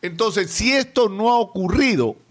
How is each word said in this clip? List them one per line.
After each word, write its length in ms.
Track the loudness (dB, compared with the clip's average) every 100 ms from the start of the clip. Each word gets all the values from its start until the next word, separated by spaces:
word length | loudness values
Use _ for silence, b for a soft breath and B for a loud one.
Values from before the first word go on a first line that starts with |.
Entonces, 480 | -10 -2 -2 0 -4
si 240 | -2 2
esto 360 | 2 0 0 0
no 200 | 0 0
ha 80 | 2
ocurrido 760 | 0 -4 -2 2 2 2 0 -4 _